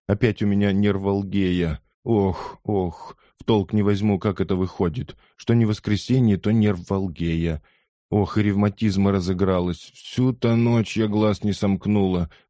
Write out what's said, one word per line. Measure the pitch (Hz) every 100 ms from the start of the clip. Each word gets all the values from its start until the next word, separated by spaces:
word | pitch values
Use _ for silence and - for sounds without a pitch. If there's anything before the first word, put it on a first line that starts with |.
| -
«Опять | 104 120 104
у | 104
меня | 101 101
нервалгея. | 98 104 98 98 98 98 98 92 90 85 76 _ _
Ох, | - 113 98 87 - -
ох, | - 101 90 - - - _ _
в | -
толк | 110 95
не | 107
возьму, | 101 101 107 98
как | 107 92
это | 90 95
выходит! | 92 - 90 76 - - _ _
Что | -
не | 117 110
воскресенье, | 107 - 104 - 127 117 98
то | 104
нервалгея. | 110 104 90 87 98 95 78 85 82 82 78 - _ _ _ _
Ох, | 104 98 110
и |
ревматизма | 104 98 104 101 110 95 98
разыгралась. | 98 90 90 95 92 90 85 - -
Всю-то | - - 127 123 117 117
ночь | 117 117 107 104
я | 110
глаз | 104 107 101
не | 104
сомкнула, | 95 101 95 101 104 95 90 85 - _